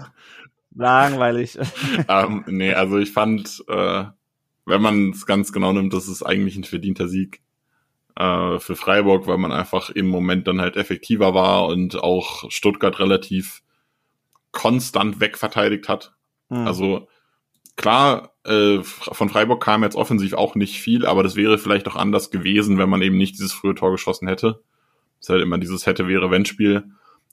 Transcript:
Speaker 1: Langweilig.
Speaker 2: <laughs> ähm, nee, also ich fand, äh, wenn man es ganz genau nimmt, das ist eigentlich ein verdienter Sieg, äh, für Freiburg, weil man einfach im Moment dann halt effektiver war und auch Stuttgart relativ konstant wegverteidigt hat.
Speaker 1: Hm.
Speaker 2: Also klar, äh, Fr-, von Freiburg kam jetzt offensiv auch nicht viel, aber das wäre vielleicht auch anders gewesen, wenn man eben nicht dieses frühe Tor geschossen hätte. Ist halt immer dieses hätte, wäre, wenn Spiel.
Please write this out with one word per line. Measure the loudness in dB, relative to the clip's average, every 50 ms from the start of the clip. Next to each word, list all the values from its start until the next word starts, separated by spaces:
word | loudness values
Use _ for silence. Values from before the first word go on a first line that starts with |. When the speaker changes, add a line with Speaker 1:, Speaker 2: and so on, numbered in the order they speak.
| -12 -16 _ _ -20 -20 -20 -20 -20 -20 _ _ _ _ -8
Speaker 1:
Langweilig. | -2 2 4 4 4 4 4 2 0 0 0 0 -2 -4 -6 -6 -8 -8 -8 -6 -6 -6
Speaker 2:
<laughs> | -2 -2 -2 0 2
ähm, | 2 2 2 2 -2 -4 -6 -4
nee, | -2 -2 0 0 2
also | 2 0 2 2 0
ich | 0 0
fand, | 0 0 0 0 0 -2 -4 -8 -14 -14 -10 -6
äh, | -4 -2 0 0 -2 -4 -6 -8 -14 _ _ _ _ _ _ _ _ _ _
wenn | 0 0 2
man | 2 2 2 2 2 0
es | -2 -4 -2
ganz | 0 0 0 0 -2 -2
genau | -2 0 2
nimmt, | 2 2 0 0 -2
das | -4 -4 -6
ist | -10 -6 -4
eigentlich | -2 0 0 0 -2 -4 -8
ein | -10
verdienter | -8 -8 -6 -4 -4 -4 -2 -4 -2
Sieg, | -2 -2 -4 -4 -8 -16 _ _ _ _ _ _ _ _ _ _ _ _ _ _ -6
äh, | -2 0 0 0 0 0 -2 -4 -4
für | -6 -8 -10
Freiburg, | -6 -2 0 2 4 4 4 4 4 2 0
weil | -2 -2
man | -2 -2
einfach | -2 -4 -4 -4 -4 -6 -6 -6
im | -4 -2 -2 0
Moment | 0 0 0 0 0 0 0 -2
dann | -2 -2
halt | -2 -2 -2
effektiver | -4 -4 -4 -6 -6 -4 -2 0 2 2 4 4
war | 4 4 4 4 2 2 0
und | 0 -2 -2 -4 -4 -2
auch | 0 0 0 0 -2 -6 -10 -12 -12 -10
Stuttgart | -6 0 0 0 2 2 0 0 0 0
relativ | 2 2 2 2 0 -2 -6 -6 -6 -8 -12 -20 _ _ _ _ _ _ _ _ _ _ _ _ _ _ _ _ _ _
konstant | -6 -2 0 2 2 0 -2 -2 -2 -2 -2 -2 -2 -2
wegverteidigt | -2 -2 -2 -4 -8 -4 0 0 2 2 0 -2 -2 -4
hat. | -4 -4 -6 -12 _ _ _ _ _ _ _ -8
Speaker 1:
Hm. | -6 -4 -2 -2
Speaker 2:
Also | -2 0 0 0 0 -2 -6 -10 _ _ _ _ _ _ _ _ _ _ _ -20 _
klar, | -4 0 2 4 4 4 4 2 0 -4 -10 _ _ -4
äh, | 0 2 4 4 4 4 2
Fr-, | 0 -6 -12 -14 -12 -8 -4
von | -2 -2 0
Freiburg | 2 2 2 2 2 0
kam | 2 2 2 2 2
jetzt | 0 0 -2
offensiv | -2 0 0 0 0 0 0
auch | 0 0 0 0
nicht | 0 -2 -2 -4 -6
viel, | -2 0 0 2 2
aber | 2 2 2 2
das | 2 2
wäre | 2 2 4 4 2
vielleicht | 2 2 0 0 0 -4
auch | -4 -2
anders | 0 0 0 0 -2 -4
gewesen, | -6 -4 -2 0 2 2 2 2 2 2
wenn | 4 2
man | 2 2
eben | 2 2 2 2
nicht | 2 0 -2
dieses | -6 -8 -8
frühe | -8 -4 -4 -4 -2
Tor | 0 0 0
geschossen | 0 0 -2 -4 -6 -4 -4 -4
hätte. | -2 0 0 -2 -2 -4 _ _ _ _ _ _ _ _ _ _ _ _
Ist | -4 0
halt | 2 2
immer | 2 2 0 -2
dieses | -4 -4 -6 -4 -2
hätte, | -2 0 0 0 0
wäre, | 0 0 0 2
wenn | 2 2 2
Spiel. | 0 0 0 2 2 2 2 -2 -6 -18 _ _ _ _ _ _ _